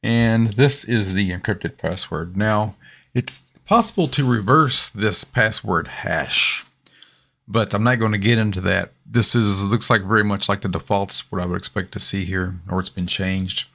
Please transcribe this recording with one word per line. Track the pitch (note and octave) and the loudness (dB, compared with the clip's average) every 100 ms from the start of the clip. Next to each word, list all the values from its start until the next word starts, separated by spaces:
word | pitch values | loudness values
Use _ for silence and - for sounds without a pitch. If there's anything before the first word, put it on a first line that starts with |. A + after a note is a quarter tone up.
And | A2 A#2 A#2 A2+ A2+ | 2 2 4 4 2
this | G#2 C3+ C3 | 4 2 2
is | - A#2 F#2+ | -2 -2 0
the | F#2 G2+ | 0 0
encrypted | F2+ - G2+ G2 - | -2 -4 -4 -4 -6
password. | E2+ F#2 - D#2+ E2+ F#2 | -6 -6 -6 -8 -6 -2
Now, | G#2+ G#2+ G#2+ - - - _ | 0 2 0 -6 -20 -20 _
it's | B2+ B2+ - _ _ - | -4 -4 -10 _ _ 2
possible | A3 A#3 - D#3 | 2 2 0 -2
to | - C3+ | 0 0
reverse | A#2+ G2 D3 D3 B2+ - | 0 4 4 4 2 0
this | G#2 G#2 F#2+ | 0 0 2
password | - - A2 G#2+ G2+ E2+ - | 0 2 0 0 -2 -2 -2
hash, | - - E2 - - - - - _ _ _ - _ _ _ - | -8 -4 -4 -2 -2 -2 -2 -10 _ _ _ -20 _ _ _ -4
but | A2 G#2 | -2 0
I'm | G2+ | 0
not | A2+ B2 | 2 2
gonna | A2 G#2+ | 0 0
get | G2 A#2 | 2 2
into | G#2+ F#2 | 2 0
that. | F#2 F#2 F2+ _ - | 0 0 -2 _ -4
This | A#2 A2 A#2+ | 0 2 4
is, | G#2+ F#2+ G2 | 2 2 0
looks | A2 - | 0 2
like | A#2 | 0
very | F#2+ A2 | 2 2
much | G#2 G2 - | 2 0 -2
like | G2 | -2
the | G2 | -2
defaults, | F#2 - G2+ G2 - - | -4 -2 -4 -2 -6 -6
what | F#2+ | -6
I | F2+ | -4
would | F2+ | -4
expect | - - F#2 | -4 -6 -8
to | - | -2
see | - G2 F#2 | -2 -2 -2
here, | F#2+ F2+ F#2 F#2 | -2 -4 -6 -6
or | F#2 | -4
it's | F#2 | -4
been | - F2+ | -6 -6
changed. | - F#2+ F#2+ F#2 - - | -2 -2 -2 -4 -6 -10